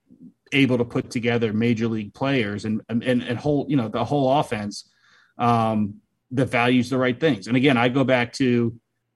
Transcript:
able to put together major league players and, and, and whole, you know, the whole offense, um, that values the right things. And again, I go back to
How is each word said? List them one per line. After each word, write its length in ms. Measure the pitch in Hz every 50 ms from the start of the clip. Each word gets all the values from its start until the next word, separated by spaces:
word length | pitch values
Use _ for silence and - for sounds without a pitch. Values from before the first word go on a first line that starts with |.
| _ _ - - - - - _ _ _ -
able 260 | 139 135 117 127 120
to 60 | 120
put 260 | 117 - 131 - -
together 420 | - 123 107 120 117 120 117 110 104
major 360 | 110 117 120 120 107 117 113
league 260 | 113 110 107 101 -
players 500 | - 135 135 139 131 107 101 104 104 107
and, 160 | 110 110 - - -
and, 140 | 117 120 -
and 340 | 127 123 120 - - 123
whole, 300 | - - 151 147 143 127 -
you 80 | 151
know, 120 | 135 113 110
the 160 | 107 117 117
whole 340 | - - 147 135 127 135 151
offense, 500 | 151 - 117 107 104 104 101 - - _ _ _ _ _ _ _ _ _ _ -
um, 560 | 120 120 120 117 113 110 110 107 104 104 104 - _ _ _ _ _ _
that 160 | 123 135 131
values 420 | - - 120 117 123 127 127 120 123
the 80 | 135
right 220 | 127 127 127 123 -
things. 300 | 160 160 127 98 95 107
And 80 | 120
again, 200 | 131 127 147 131
I 120 | 117 120 135
go 160 | 135 139 135
back 280 | 123 131 123 120 120 -
to 440 | - 139 123 120 120 117 117 113 117 _ _ _ _ _ _ _